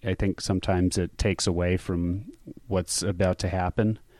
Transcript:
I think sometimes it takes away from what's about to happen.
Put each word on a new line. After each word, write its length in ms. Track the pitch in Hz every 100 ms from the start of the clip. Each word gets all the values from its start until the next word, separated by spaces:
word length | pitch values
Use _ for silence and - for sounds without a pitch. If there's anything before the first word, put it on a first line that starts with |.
I 120 | - 92
think 260 | 101 -
sometimes 560 | - 95 - 92 92 98
it 180 | 87 -
takes 260 | 107 92 -
away 320 | 87 87 92
from 540 | - 87 87 92 180 - - - -
what's 360 | 95 87 -
about 340 | 98 90 95 92
to 100 | 92
happen. 500 | 92 90 - 110 110 -